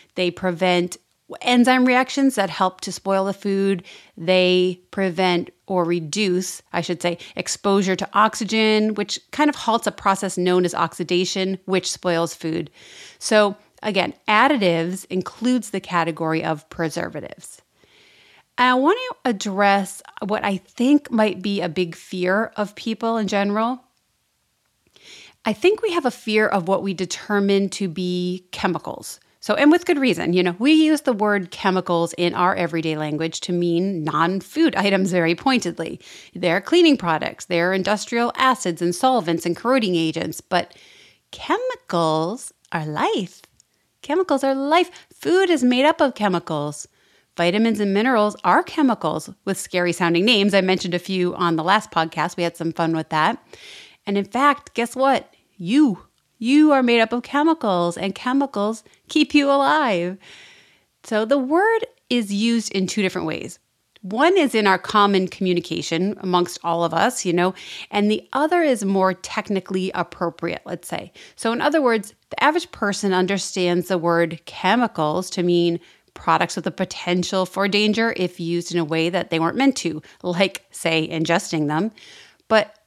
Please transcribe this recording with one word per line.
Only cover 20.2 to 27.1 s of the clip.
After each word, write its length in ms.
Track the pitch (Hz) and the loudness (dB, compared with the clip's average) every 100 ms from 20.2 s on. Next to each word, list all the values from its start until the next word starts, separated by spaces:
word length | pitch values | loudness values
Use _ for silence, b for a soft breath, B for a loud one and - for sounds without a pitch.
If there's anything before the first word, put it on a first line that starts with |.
what 220 | 202 208 | -6 -4
I 140 | 202 196 | -2 -6
think 540 | _ - 247 294 - | _ -2 2 2 2
might 300 | 240 214 185 | 0 0 0
be 200 | 196 196 | -4 -4
a 80 | 180 | -4
big 260 | 156 175 165 | -2 -4 -6
fear 560 | - 185 180 196 226 - | -10 -4 -2 0 -2 -4
of 180 | 202 - | -8 -6
people 400 | - 220 226 226 | -8 -6 -4 -2
in 140 | 196 | -2
general. 520 | 202 202 208 226 254 _ _ _ _ _ _ _ _ _ _ _ B B B B B - | -2 -2 -2 -2 -4 _ _ _ _ _ _ _ _ _ _ _ B B B B B -2
I 80 | |
think 280 | - 359 427 | 2 2 2
we 120 | 440 | 0
have 120 | 339 269 | 0 -2
a 60 | |
fear 340 | - - 214 214 | -4 0 2 2
of 220 | - 170 | 0 0
what 160 | 196 | 0
we 100 | 196 | 0
determine 760 | 180 180 | -4 -6